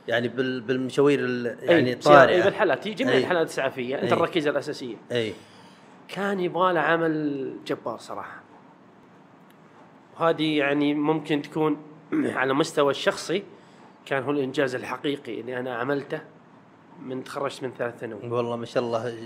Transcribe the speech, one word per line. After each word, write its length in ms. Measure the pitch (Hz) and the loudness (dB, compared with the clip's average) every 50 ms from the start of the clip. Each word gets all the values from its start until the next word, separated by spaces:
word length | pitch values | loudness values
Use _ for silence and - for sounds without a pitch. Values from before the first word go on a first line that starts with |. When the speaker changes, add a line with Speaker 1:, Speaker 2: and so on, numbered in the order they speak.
| - | -6
Speaker 1:
يعني 200 | - 113 120 120 | -2 0 0 0
بال-، 340 | 117 107 127 131 131 127 127 | 0 -2 -2 -2 -2 -4 -4
بالمشاوير 580 | 107 120 131 127 131 123 120 143 139 147 143 127 | -2 -2 -2 -2 -2 -2 2 4 4 6 4 4
ال-، 280 | 123 127 123 123 120 | 2 -2 -2 -2 -4
Speaker 2:
إيه، 220 | 117 110 - - 131 | -6 -6 -2 2 4
Speaker 1:
يعني 160 | 170 160 127 | 4 4 4
Speaker 2:
سير-، 120 | 123 120 | 2 0
Speaker 1:
الطارئة. 380 | - - 151 147 139 131 117 110 | 2 6 10 10 10 10 10 8
Speaker 2:
إيه، 80 | 180 180 | 4 4
بالحالات، 440 | 196 - - 214 165 131 - - | 2 2 2 2 2 2 0 -2
جميع 260 | 208 214 208 262 254 247 | -4 -4 -2 0 2 2
Speaker 1:
إيه. 60 | 196 | 2
Speaker 2:
الحالات 280 | - - 180 165 160 | 2 2 2 0 0
الإسعافية، 480 | - - 156 135 131 - 135 120 123 135 | 0 -2 -2 -4 -2 -2 -4 -4 -4 -4
أنت 80 | - - | -2 0
Speaker 1:
إيه. 100 | 120 - | 2 2
Speaker 2:
الركيزة 360 | 165 165 165 - 170 143 147 | 2 2 2 0 0 0 0
الأساسية. 460 | 143 143 127 151 139 - 139 120 104 - - - | 0 0 -2 -4 -6 -8 -8 -10 -10 -12 -8 -4
Speaker 1:
إيه. 220 | 120 120 113 107 92 - - - - - - - - - - - - - - | -2 -2 -2 -2 -4 -10 -14 -20 -20 -20 -20 -20 -20 -20 -20 -20 -20 -20 -18
Speaker 2:
كان 320 | - - 175 202 202 202 185 | -12 -8 -6 -4 -2 -2 0
يبغى 340 | 180 170 151 170 185 185 175 | -2 0 0 2 2 4 4
له 60 | 160 | 4
عمل 760 | 147 156 165 165 165 160 156 156 151 147 143 139 131 127 120 - - | 4 4 4 4 2 2 0 0 -2 -2 -2 -4 -6 -6 -8 -8 -6
جبار 320 | - 139 - - 127 110 | -6 -6 -6 -6 -8 -8
صراحة. 440 | - - - 107 101 98 - - - - - - - - - - - - - - - - - - - - - - - - - - - - - - - - - - - - - - - | -8 -10 -12 -12 -10 -12 -12 -14 -18 -20 -20 -20 -20 -20 -20 -20 -20 -20 -20 -20 -20 -20 -20 -20 -20 -20 -20 -20 -20 -20 -20 -20 -20 -20 -20 -20 -20 -20 -20 -20 -20 -20 -16 -4 0
وهذه 380 | 165 165 160 139 156 156 156 | 2 2 2 2 0 0 2
يعني 360 | 147 139 143 143 147 143 147 147 | 2 2 2 2 2 2 2 2
ممكن 480 | 151 147 156 160 156 156 - 156 143 | 2 2 0 0 0 0 -2 -2 -2
تكون 360 | 143 - - 160 156 156 151 - - - - - - - | -2 -4 -2 0 0 0 0 -2 -8 -16 -20 -20 -10 -4
<clears throat> 280 | - 156 131 120 - 135 | -2 -2 0 0 0 0
على 140 | 131 135 135 | 0 2 2
مستوى 380 | 147 160 156 - 156 143 139 | 0 0 0 0 2 2 2
الشخصي 520 | 135 - - 202 190 - - - 156 - - - - - - - - - - - - - - | 0 0 0 -2 -2 -2 -2 -4 -4 -6 -6 -8 -16 -20 -20 -20 -20 -20 -20 -20 -20 -16 -8
كان 180 | - 143 135 120 | -6 -4 -4 -2
هو 80 | 139 | -2
الإنجاز 440 | 147 147 135 131 - 147 139 127 127 | -2 -2 -2 -2 0 0 0 0 -2
الحقيقي 640 | 120 104 107 127 123 - 147 139 143 - 120 110 120 | -4 -6 -6 -8 -6 -4 -4 -4 -6 -8 -10 -10 -10
اللي 180 | 110 127 127 123 | -8 -8 -8 -6
أنا 160 | 127 131 123 | -6 -6 -6
عملته 460 | 113 123 135 143 143 - - 160 151 - - - - - - - - - - - - - - - - | -4 -2 -2 -2 -2 -4 -6 -8 -10 -10 -12 -20 -20 -20 -20 -20 -20 -20 -20 -20 -20 -20 -20 -20 -16
من 220 | 131 127 127 131 127 | -12 -10 -10 -10 -10
تخرجت 400 | - - 143 139 131 127 - 135 | -8 -6 -6 -6 -6 -6 -6 -8
من 80 | 123 | -8
ثالث 280 | 117 - 123 120 117 - | -6 -6 -6 -6 -6 -8
ثانوي. 300 | 127 113 110 101 120 120 | -10 -10 -10 -10 -6 -4
Speaker 1:
والله 260 | 120 120 120 117 120 | -2 -2 0 -2 -2
ما 100 | 117 117 | -6 -6
شاء 180 | - - 131 123 | -4 -2 -2 0
الله، 260 | 117 117 113 117 123 117 113 117 | 0 0 -2 -2 -4 -8 -8 -4